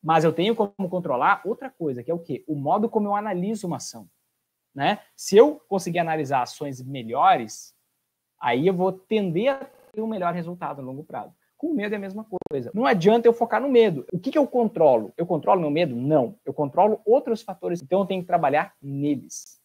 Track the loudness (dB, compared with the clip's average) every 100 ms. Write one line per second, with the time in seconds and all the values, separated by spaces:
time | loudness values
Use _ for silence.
0 | 4 4 4 2 0 0 -2 -2 -6 -4
1 | -2 0 2 0 -2 -8 -10 _ -6 -6
2 | -6 -6 -6 -10 -6 -6 0 0 0 -2
3 | -2 -2 -4 -4 -4 -6 -6 -8 -10 -16
4 | -20 _ _ _ _ _ _ -4 -2 -2
5 | _ _ 4 6 6 4 _ -6 -4 -4
6 | -2 -2 -2 -2 -2 -8 -12 -10 -12 -10
7 | -6 2 4 4 0 -12 -20 _ _ _
8 | _ _ _ _ -2 0 0 0 -2 -4
9 | _ -2 -2 -2 -2 -2 -8 _ _ -10
10 | -8 -4 -4 -4 -8 -10 -10 -10 -12 -14
11 | -12 -12 -14 _ _ _ -6 -4 -4 -6
12 | -8 -12 -10 -12 -8 -8 -6 -2 2 4
13 | 6 6 4 2 0 0 4 6 6 2
14 | -6 -6 -2 0 2 2 0 4 6 6
15 | 0 -6 -2 -2 2 2 2 0 0 -2
16 | 2 2 2 -4 -12 -4 -2 2 2 2
17 | 2 2 2 -6 -6 -10 -6 -6 0 0
18 | 0 -4 0 0 2 0 -2 _ -10 -4
19 | -2 -2 -6 -18 -20 _